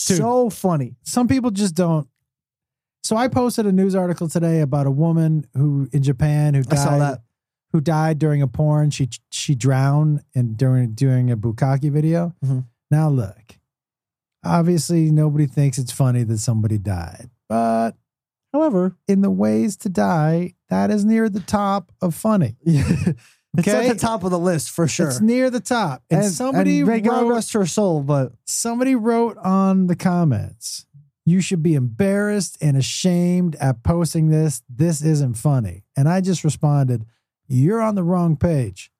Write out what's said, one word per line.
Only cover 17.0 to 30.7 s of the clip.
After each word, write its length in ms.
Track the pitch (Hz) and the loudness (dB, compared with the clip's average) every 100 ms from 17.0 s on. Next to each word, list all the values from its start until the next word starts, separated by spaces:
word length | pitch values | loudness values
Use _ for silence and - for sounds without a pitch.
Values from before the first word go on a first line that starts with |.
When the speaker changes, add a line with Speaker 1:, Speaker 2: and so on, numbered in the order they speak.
| 82 - - _ - | -8 -14 -20 _ -6
Speaker 1:
but 440 | 113 117 113 113 - _ _ _ _ _ | -2 0 0 -2 -6 _ _ _ _ _
Speaker 2:
However, 460 | 277 311 196 185 185 - | -2 0 0 -2 -4 -2
Speaker 1:
in 140 | 196 | 0
the 80 | 196 | 2
ways 480 | 190 214 220 226 196 | 0 0 0 -2 -4
to 100 | 208 | -6
die, 640 | 180 202 175 151 165 180 - - | -2 0 2 2 0 -2 -10 -6
that 220 | 190 202 | -2 0
is 160 | 208 208 | 0 2
near 240 | 226 226 | 2 0
the 100 | 202 | -4
top 500 | - 208 202 196 196 - | -4 -2 0 -2 -4 -6
of 120 | 185 | -6
funny. 420 | 160 220 214 131 107 | -4 0 0 0 -2
Speaker 2:
<laughs> 40 | |
Yeah. 200 | 165 156 - 160 - 147 - _ _ 151 | 0 2 2 0 -2 -4 -10 _ _ -2
It's 100 | 175 | 0
at 80 | 208 | 2
Speaker 1:
Okay? 80 | 247 | 0
Speaker 2:
the 100 | 220 | 0
top 260 | 226 226 | -2 -2
of 60 | 185 | -2
the 80 | 180 | -2
list 320 | 175 165 - | 0 -2 -4
for 160 | - 165 | -2 -2
sure. 200 | - 175 | 0 -2
Speaker 1:
It's 120 | 127 | 0
near 260 | 220 247 262 | 2 2 0
the 100 | 240 | -2
top. 420 | - 247 190 135 - | -4 -2 -2 -6 -2
And 120 | 175 | 0
Speaker 2:
And, 80 | 202 | 0
Speaker 1:
somebody 480 | 170 254 175 190 190 | -2 -2 0 2 2
Speaker 2:
and 80 | 277 | 2
may 120 | 226 | 0
God 220 | 214 254 | 0 0
Speaker 1:
wrote, 100 | 240 | 0
Speaker 2:
rest 180 | 233 208 | 0 -2
her 100 | 226 185 | -2 -2
soul, 360 | - 202 160 | 0 0 0
but 300 | 139 147 131 - - | 0 0 -2 -6 -10
Speaker 1:
somebody 480 | - 233 233 254 | -6 -4 -2 0
wrote 420 | 262 214 233 233 - | 0 2 0 0 -2
on 500 | 185 190 190 190 185 | -2 2 2 2 2
the 80 | 180 | 0
comments, 880 | 190 175 165 110 98 - - | 0 2 2 0 -4 -12 -14